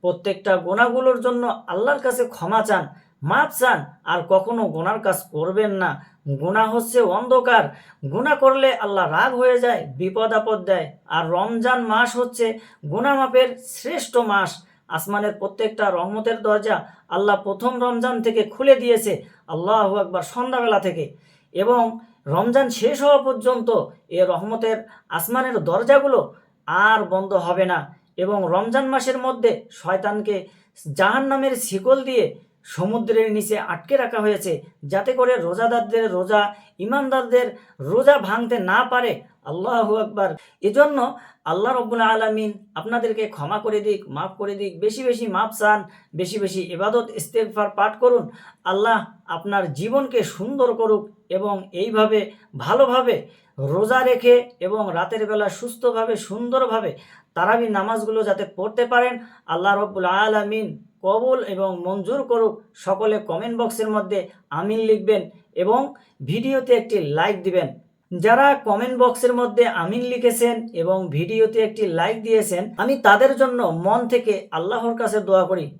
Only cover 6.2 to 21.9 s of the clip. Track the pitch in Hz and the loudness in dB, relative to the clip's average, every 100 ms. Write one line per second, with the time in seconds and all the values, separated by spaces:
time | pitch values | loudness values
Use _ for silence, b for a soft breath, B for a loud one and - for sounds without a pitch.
6.2 | 147 139 165 208 220 233 226 247 214 190 | -8 -4 -2 0 2 0 0 2 2 2
7.2 | 247 254 254 226 147 B B B 139 165 | 2 2 6 4 2 B B B -6 -2
8.2 | 277 285 269 269 269 240 208 196 170 160 | 0 4 4 6 2 2 -2 0 0 2
9.2 | 247 247 254 247 240 240 156 131 185 190 | 0 2 2 4 2 0 -4 -6 -6 -2
10.2 | 220 220 - 214 180 185 156 - _ 160 | 0 0 0 -2 0 -2 -2 -12 _ -4
11.2 | 165 175 202 233 240 254 233 220 240 233 | 0 -2 -2 -2 0 0 0 0 0 0
12.2 | 240 - 226 - B B 151 180 262 277 | -4 -2 -2 -2 B B -8 -2 0 2
13.2 | 262 254 262 247 - - 240 330 - 240 | 2 4 2 0 -14 -12 -8 -8 0 0
14.2 | 220 202 185 - b b b 160 180 202 | 2 0 0 -6 b b b -8 -4 -2
15.2 | 208 202 196 - 220 220 208 175 180 214 | -2 -4 -8 -4 -4 0 -2 0 -4 -4
16.2 | 220 226 214 208 214 190 B B B 180 | -4 -2 0 0 0 -2 B B B -2
17.2 | 202 196 202 190 240 240 247 240 247 233 | 2 0 0 -4 -2 0 -2 0 -2 -2
18.2 | 226 220 214 - 269 262 240 226 220 165 | 0 0 -2 0 4 6 6 2 2 -6
19.2 | B B B 160 175 214 202 202 190 180 | B B B -6 0 2 2 0 -2 -4
20.2 | 175 247 254 254 233 202 190 165 143 - | -6 -6 -4 -2 2 2 0 -4 -8 -12
21.2 | b b b - 208 247 233 | b b b -4 2 2 2